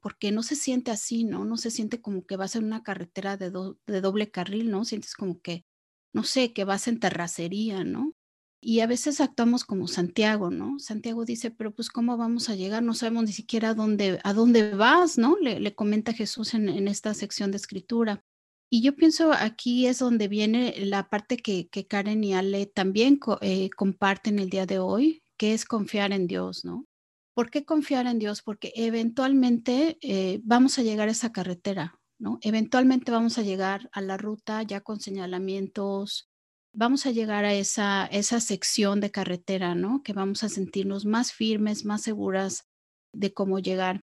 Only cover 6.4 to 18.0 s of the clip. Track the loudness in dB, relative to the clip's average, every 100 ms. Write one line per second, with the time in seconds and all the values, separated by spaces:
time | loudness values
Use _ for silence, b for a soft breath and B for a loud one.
6.4 | 0 0 -2 -2 -2 0 0 -2 -6 -6
7.4 | -6 -4 -4 -4 -4 -4 -6 -6 _ _
8.4 | _ _ 0 2 2 0 -2 0 0 2
9.4 | 2 2 0 -4 -2 -2 -2 2 2 2
10.4 | -2 -4 -4 -6 -8 -8 -6 -6 -4 -4
11.4 | -6 -6 -10 -8 -8 -2 -2 0 0 -2
12.4 | -2 -4 -2 -2 0 0 -2 0 -2 -2
13.4 | -4 -2 0 0 0 2 2 0 0 4
14.4 | 8 8 6 4 6 8 6 4 4 4
15.4 | 2 0 -2 0 0 2 0 -4 -4 -4
16.4 | -2 0 0 0 0 -2 -4 -4 -6 -4
17.4 | -4 -4 -6 -12 -4 0